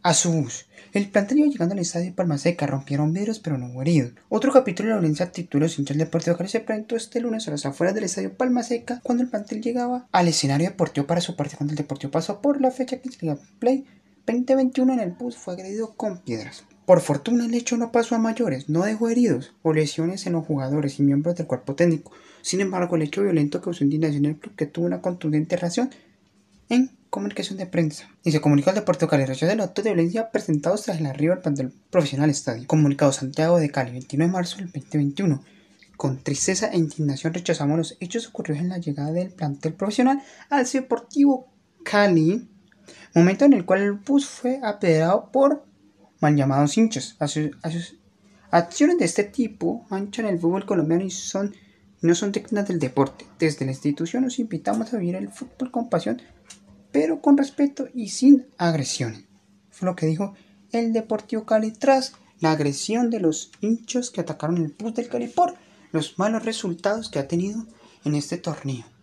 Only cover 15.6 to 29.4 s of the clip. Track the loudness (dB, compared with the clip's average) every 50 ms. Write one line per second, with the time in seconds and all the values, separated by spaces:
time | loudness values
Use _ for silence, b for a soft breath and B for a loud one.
15.6 | -10 -10 -8 -8 -8 -8 -8 -6 -6 -6 -6 -8 _ -8 -8 -8 -8 -12 -16 -20
16.6 | -20 _ _ _ _ 6 6 6 6 0 -2 -2 0 0 0 2 2 0 -2 -2
17.6 | -2 -2 -2 -2 -2 0 0 0 2 2 0 0 0 0 0 0 -2 -2 -2 -4
18.6 | -4 -2 0 0 0 0 0 -2 -2 0 2 4 4 4 2 0 -2 -10 _ _
19.6 | _ 2 2 2 0 0 -2 -2 -2 -2 -4 -4 -4 -2 -2 -2 -2 -2 -4 -4
20.6 | -2 -2 -2 -2 -2 -2 0 2 2 2 2 2 0 -2 -2 -4 -2 -4 -4 -4
21.6 | -4 -8 0 2 4 4 4 0 -4 -14 B B B B B B B -4 -2 -2
22.6 | -2 -2 0 -2 -2 0 0 0 0 -2 0 0 0 2 4 2 2 2 -2 -4
23.6 | -6 -6 -2 0 0 0 2 2 0 0 2 0 0 0 0 -4 -12 -18 -6 -6
24.6 | -6 -6 -4 -4 -2 -2 -2 -2 -4 -6 -6 -4 -4 0 0 0 0 0 -2 -2
25.6 | -2 -2 -2 -2 -2 -2 B B B B B B _ _ _ _ _ _ _ _
26.6 | _ _ 2 2 2 2 -2 _ _ _ -8 -6 -6 -6 -6 -6 -6 -6 -6 -8
27.6 | -8 -2 0 0 0 0 -2 -8 -18 -20 _ _ _ 2 2 4 4 6 4 6
28.6 | 4 2 0 2 0 0 2 2 2 2 2 2 2 0 -2 0